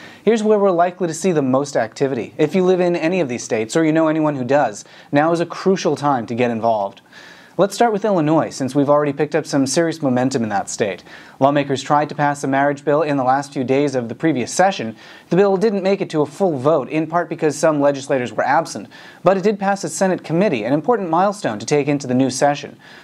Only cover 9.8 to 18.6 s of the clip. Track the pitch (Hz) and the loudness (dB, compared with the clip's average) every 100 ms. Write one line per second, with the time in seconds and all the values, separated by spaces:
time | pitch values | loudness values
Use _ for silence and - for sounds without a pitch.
9.8 | 165 160 139 123 127 135 110 101 90 - | 0 0 -2 0 0 -2 -2 -4 -6 -4
10.8 | 107 90 - - - - 135 147 143 131 | -4 -4 -12 -20 -16 0 2 2 0 -4
11.8 | - 147 151 151 147 143 139 135 143 139 | 0 0 0 -2 -2 -2 -2 0 0 0
12.8 | 151 147 151 143 127 135 139 147 120 135 | 0 0 0 0 0 0 -2 -4 0 2
13.8 | 147 127 113 117 160 131 110 - 185 190 | 2 -2 -6 -2 -2 0 -2 2 2 2
14.8 | 113 110 - - - 175 202 190 220 196 | -8 -10 -18 -16 -2 2 2 2 0 0
15.8 | 190 196 180 156 143 - 190 139 139 160 | 0 -2 -2 -2 -2 0 -2 0 2 2
16.8 | 120 156 156 175 170 165 156 139 165 147 | 0 -4 -2 -2 -2 -2 -2 2 2 2
17.8 | 143 139 131 135 120 107 104 151 | 2 0 -2 -2 -2 -2 0 0